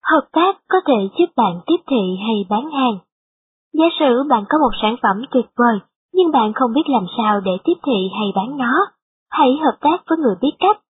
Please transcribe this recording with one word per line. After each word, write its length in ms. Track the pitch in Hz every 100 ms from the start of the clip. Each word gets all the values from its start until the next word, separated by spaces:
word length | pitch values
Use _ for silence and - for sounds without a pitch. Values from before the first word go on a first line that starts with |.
| -
Hợp 140 | 311 -
tác 240 | 320 359 381 _
có 120 | 370 311
thể 220 | 233 196 -
giúp 80 | 349 -
bạn 240 | 208 175 -
tiếp 100 | 349 -
thị 320 | 262 185 185 214
hay 200 | 214 190
bán 200 | 214 302
hàng. 280 | 285 254 196 _ _ _ _ _ _ _
Giả 120 | 302 330 -
sử 240 | 294 240 285
bạn 160 | 233 202
có 100 | 302
một 120 | 262 -
sản 140 | 214 240
phẩm 200 | 220 196 262
tuyệt 160 | 262 220 -
vời, 200 | 240 208 _ _ _
nhưng 160 | 359 349
bạn 200 | 269 214
không 200 | 214 254
biết 100 | 247 320
làm 200 | 247 180 -
sao 240 | 214 208
để 120 | 190 185
tiếp 100 | - 359 285
thị 240 | 214 190
hay 200 | 202 208
bán 220 | 196 220 285
nó, 300 | 240 294 427 _ _ _ _
hãy 280 | 320 269 285
hợp 120 | 311 -
tác 220 | 294 349 -
với 100 | 330
người 160 | 269 180
biết 120 | 285 -
cách. 220 | 370 427